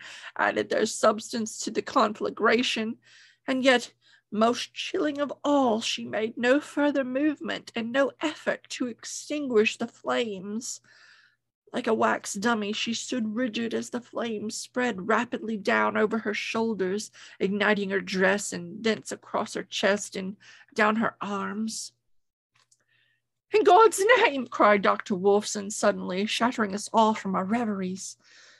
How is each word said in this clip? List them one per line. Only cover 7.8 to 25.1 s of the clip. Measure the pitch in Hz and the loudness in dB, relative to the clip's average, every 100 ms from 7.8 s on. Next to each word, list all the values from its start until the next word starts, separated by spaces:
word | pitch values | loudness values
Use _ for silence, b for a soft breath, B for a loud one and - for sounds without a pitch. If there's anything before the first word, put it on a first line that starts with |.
| 233 | -2
no | 262 277 - | 0 0 0
effort | 320 - 202 - - | -6 -4 -4 -4 -8
to | - 247 | -6 -6
extinguish | 220 - - - 294 277 220 220 - | -6 -12 -14 -8 -6 2 2 2 0
the | 226 | -8
flames. | - 254 254 233 190 202 220 - - b b b b b b _ _ _ | -6 -4 -2 -2 -6 -8 -8 -8 -12 b b b b b b _ _ _
Like | 240 247 | -6 -2
a | |
wax | 220 220 - - | 2 2 0 -4
dummy, | 202 226 226 202 | -4 0 0 -2
she | 220 - 220 | -4 -4 -6
stood | - 254 214 214 | -4 -4 -2 -2
rigid | 254 226 226 226 | -2 -2 -4 -4
as | 233 | -4
the | 240 | -8
flames | - - 233 208 214 - | -8 -6 -6 -4 -6 -8
spread | - 254 247 190 180 | -8 -2 -2 -2 0
rapidly | 220 240 247 220 214 | 0 0 -6 -6 -4
down | 214 220 214 214 | 0 2 2 2
over | 214 226 | 0 0
her | 208 | -4
shoulders, | 214 - 226 226 196 185 202 - B B B | -6 -6 -2 -2 -2 -2 -4 -8 B B B
igniting | 190 202 202 202 196 | -2 2 2 2 0
her | 196 | -2
dress | 180 190 190 202 - | -2 2 2 2 -2
and | 175 175 208 | -8 -10 -4
thence | 220 214 - | -2 -2 -4
across | - - 202 226 | -12 -6 -4 -4
her | - | -6
chest | 185 - 196 208 - 196 | -8 0 2 0 -2 -8
and | 190 214 B B B | -8 -10 B B B
down | - 214 220 | 0 2 2
her | - - | 0 -4
arms. | 196 202 190 202 226 - - - _ _ _ _ _ _ _ _ _ _ _ _ _ _ _ | -6 -6 -6 -6 -6 -8 -12 -18 _ _ _ _ _ _ _ _ _ _ _ _ _ _ _
"In | 427 | 4
God's | 370 370 440 339 415 494 | 8 10 8 6 4 6
name!" | 427 277 240 | 4 2 -6
cried | - 214 208 | 4 6 6
Doctor | 208 202 - | 4 0 -2